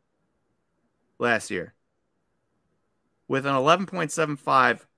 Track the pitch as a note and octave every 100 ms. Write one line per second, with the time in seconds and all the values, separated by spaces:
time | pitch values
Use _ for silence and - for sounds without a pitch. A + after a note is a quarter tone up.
0 | _ _ _ _ _ _ _ _ _ _
1 | _ - A#2+ A2 - F#2 E2 _ _ _
2 | _ _ _ _ _ _ _ _ _ _
3 | _ _ - C3+ C#3 C3+ C#3 F3+ F#3 F#3
4 | D#3+ - D3+ C#3+ - C3+ B2 A2 -